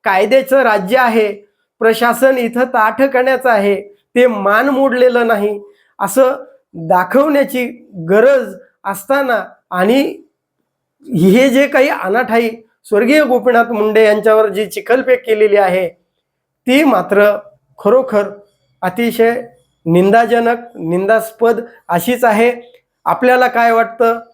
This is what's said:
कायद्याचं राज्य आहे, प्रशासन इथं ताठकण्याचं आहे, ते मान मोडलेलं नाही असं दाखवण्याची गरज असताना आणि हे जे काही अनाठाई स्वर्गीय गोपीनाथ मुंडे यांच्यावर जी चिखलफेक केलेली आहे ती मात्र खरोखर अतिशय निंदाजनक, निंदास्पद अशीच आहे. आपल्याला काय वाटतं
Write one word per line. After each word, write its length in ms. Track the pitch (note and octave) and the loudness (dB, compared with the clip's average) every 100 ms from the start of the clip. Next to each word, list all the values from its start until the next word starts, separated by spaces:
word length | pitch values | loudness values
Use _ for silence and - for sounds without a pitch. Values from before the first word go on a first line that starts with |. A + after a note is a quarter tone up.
कायद्याचं 580 | A3 F#3+ G#3+ C4 C4 C4+ | 0 0 2 0 2 0
राज्य 360 | A3+ G#3 F#3 C4 | 2 0 0 0
आहे, 340 | B3 A3 G#3 G3+ _ _ _ _ | 2 0 -2 -6 _ _ _ _
प्रशासन 560 | A3 A3 A#3+ A#3 C4+ C4 | -2 0 -2 2 0 0
इथं 280 | A#3 A#3+ B3+ | -4 -4 -2
ताठकण्याचं 840 | B3 G#3+ A3+ C4+ C4 B3+ B3+ B3+ | 0 -2 0 0 0 0 0 0
आहे, 260 | A3 G3+ G3 - _ _ A#3+ | 0 0 -2 -6 _ _ 2
ते 120 | B3 | 2
मान 420 | G#3 G3 G#3+ C4+ | 2 0 0 0
मोडलेलं 580 | C4 C4+ B3 B3+ A#3+ A#3 | 0 0 2 2 2 0
नाही 320 | G#3+ G#3 G3+ - _ _ - | 0 -2 -6 -12 _ _ -10
असं 440 | G3 C4 B3+ - - _ _ E3+ | -4 0 0 0 -12 _ _ -14
दाखवण्याची 840 | D#3+ F3+ F3 C4 D4+ C#4+ C4 B3+ A#3+ - _ F#3 E3 | -2 0 2 0 2 0 -2 -4 -8 -10 _ -14 0
गरज 440 | G3+ B3+ C4+ G#3+ E3 - _ | 2 4 2 -2 -14 -20 _
असताना 600 | G3 F#3+ - C4+ C4+ A3 F3+ _ _ | -12 -10 -4 -2 0 -4 -6 _ _
आणि 300 | F3+ F#3+ C4 D4+ - _ _ _ _ _ _ _ _ - | -2 0 2 0 -8 _ _ _ _ _ _ _ _ -8
हे 440 | G#3 F#3 A3 C4+ | 0 2 4 2
जे 180 | B3 C#4 | 2 0
काही 220 | D4 C#4 | 0 0
अनाठाई 600 | - F#3 A3 A#3 A3+ A#3 A#3 _ _ - | -2 -4 -4 0 -2 -2 -8 _ _ -4
स्वर्गीय 380 | G3+ A#3 D4+ | -2 2 2
गोपीनाथ 480 | C#4 B3 B3 A#3 A#3 | 2 0 0 0 0
मुंडे 320 | A3 G#3+ G#3+ G#3+ | -2 0 2 2
यांच्यावर 420 | G#3 A3 A3 G#3+ | 2 2 2 0
जी 160 | F#3+ G#3+ | -2 -6
चिखलफेक 600 | G#3+ G3 B3+ B3+ B3 A#3 | -8 -2 -2 0 -2 0
केलेली 300 | G#3+ G#3+ G3+ | 0 2 2
आहे 300 | F#3+ F3+ F3 | 2 -2 -4
ती 960 | - _ _ _ _ _ _ - C4 | -10 _ _ _ _ _ _ -2 2
मात्र 460 | D#4 G#3 F3 G3+ G#3 G3+ - _ _ - | 2 0 0 2 2 0 -10 _ _ -4
खरोखर 500 | G3+ B3 B3+ G#3 G3 - _ _ _ _ | 0 0 0 -4 -4 -10 _ _ _ _
अतिशय 600 | F#3 G#3 A#3 A#3 A3+ A#3+ - _ _ _ E3 | -8 -4 -4 0 0 0 -10 _ _ _ 0
निंदाजनक, 720 | F3 G3 A3+ A#3 A#3 A#3 A#3 A#3 - | 2 4 2 2 0 0 -4 -8 -12
निंदास्पद 840 | E3 F3 G3 A3 A3 - A#3 A3+ A#3 - - | -6 -4 0 0 -2 -2 -2 -2 -6 -20 -6
अशीच 360 | E3+ A#3+ B3 | -4 -2 0
आहे. 280 | A#3+ G#3 A#3+ A#3 - _ _ _ - | 0 2 0 -2 -16 _ _ _ -6
आपल्याला 420 | E3+ B3 B3 B3 | -2 0 2 0
काय 240 | A#3 A#3 | 0 2
वाटतं 480 | A3+ A3+ - A3+ A#3 - | 2 -2 -2 -2 -2 -10